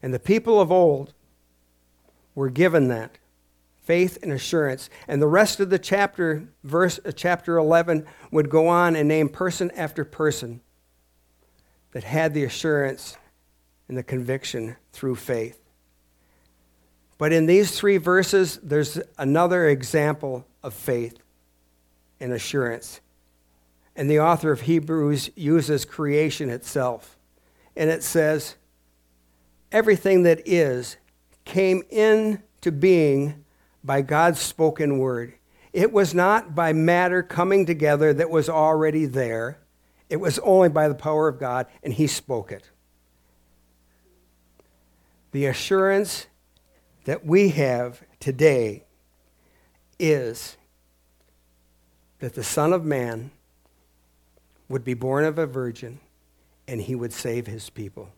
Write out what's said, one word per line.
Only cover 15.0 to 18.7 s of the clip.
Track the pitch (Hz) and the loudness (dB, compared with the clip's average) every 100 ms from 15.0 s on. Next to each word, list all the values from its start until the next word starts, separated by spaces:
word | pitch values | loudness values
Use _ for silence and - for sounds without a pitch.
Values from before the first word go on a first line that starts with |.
| 135 123 | -6 -6
faith. | - 123 113 - _ _ _ _ _ _ _ _ _ _ _ _ _ _ _ _ | -4 -6 -6 -12 _ _ _ _ _ _ _ _ _ _ _ _ _ _ _ _
But | 151 | 0
in | 165 160 | 2 4
these | 185 202 | 4 4
three | - 202 196 | 0 0 2
verses, | 165 185 185 196 180 - | 2 2 2 2 0 -4
there's | 151 | -4